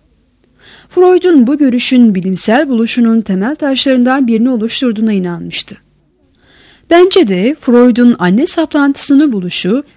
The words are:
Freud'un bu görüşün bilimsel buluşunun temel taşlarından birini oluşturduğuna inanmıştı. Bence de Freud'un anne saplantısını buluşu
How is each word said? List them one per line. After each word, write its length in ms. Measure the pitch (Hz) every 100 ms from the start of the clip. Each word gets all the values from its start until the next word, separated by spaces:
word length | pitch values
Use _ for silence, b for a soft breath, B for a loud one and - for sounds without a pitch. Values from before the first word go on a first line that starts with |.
| _ _ _ _ _ b b b b
Freud'un 580 | 359 359 359 359 302 226
bu 100 | 294
görüşün 580 | 269 240 - 254 226 190
bilimsel 540 | 185 185 - 240 294
buluşunun 520 | 226 226 247 226 226
temel 340 | 208 190 220 311
taşlarından 720 | 285 262 277 254 247 277 240
birini 220 | 226 247
oluşturduğuna 640 | 240 226 - 254 214 220
inanmıştı. 640 | 202 180 170 175 - - - _ _ _ _ _ b b b b b -
Bence 380 | 339 370 381 226
de 280 | 180 226 311
Freud'un 560 | - 240 247 233 240 -
anne 280 | 180 208 349
saplantısını 840 | - 311 302 277 277 - 277 302
buluşu 520 | 208 175 - 185 254 -